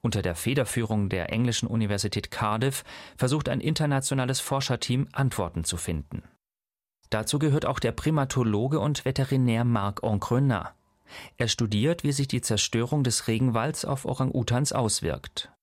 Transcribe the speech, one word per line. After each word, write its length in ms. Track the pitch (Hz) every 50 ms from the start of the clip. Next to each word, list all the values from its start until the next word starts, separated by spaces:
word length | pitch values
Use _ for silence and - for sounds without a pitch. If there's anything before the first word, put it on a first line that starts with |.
Unter 200 | - 123 98 104
der 140 | 92 92 85
Federführung 720 | - - 113 135 139 123 - - 120 117 107 110 107 101 95
der 240 | 95 92 85 -
englischen 340 | - 113 120 123 113 - -
Universität 640 | - 117 113 110 101 104 98 - 104 - 104 - -
Cardiff 540 | - - - 107 107 110 131 139 135 - - - - - - - -
versucht 320 | - - 127 139 156 143 -
ein 120 | - 135
internationales 800 | - 156 156 - 156 147 139 135 135 - 139 135 127 127 131 -
Forscherteam, 680 | - - 139 135 135 - 127 117 - - 123 127 139 -
Antworten 520 | - - 139 127 - - 95 82 - 80 80
zu 120 | - -
finden. 460 | 85 - - 85 76 69 - 71 - - - _ _ _ _ _ _ _ _ _ _ _ _ _ _ _ _
Dazu 300 | - 107 110 - 147 143
gehört 260 | 151 156 139 156 -
auch 140 | - 135 -
der 120 | - 113
Primatologe 880 | 113 - - 151 160 151 135 131 - 131 123 110 104 104 117 135 151 156
und 260 | 98 143 147 - -
Veterinär 600 | 131 135 - 135 - 139 131 127 123 113 113 120
Marc 400 | 120 120 107 98 101 101 - -
Ancrenat. 680 | 117 104 98 - - 120 127 139 135 117 92 82 - - _ _ _ _ _ _ - - - - - _
Er 120 | _ 120 110
studiert, 560 | - - 117 104 107 104 117 151 170 170 -
wie 80 | 147
sich 160 | 139 139 139 135
die 140 | - 123
Zerstörung 600 | - - 113 101 - - - 113 117 127 151 151
des 240 | 135 123 113 - -
Regenwalds 580 | - 113 113 127 127 110 113 113 151 151 - -
auf 200 | - 139 135 -
Orang-Utans 680 | - 135 - 131 131 - 127 117 - 120 123 147 -
auswirkt. 760 | - - 123 107 - - - 82 67 - - - _ - - - _ _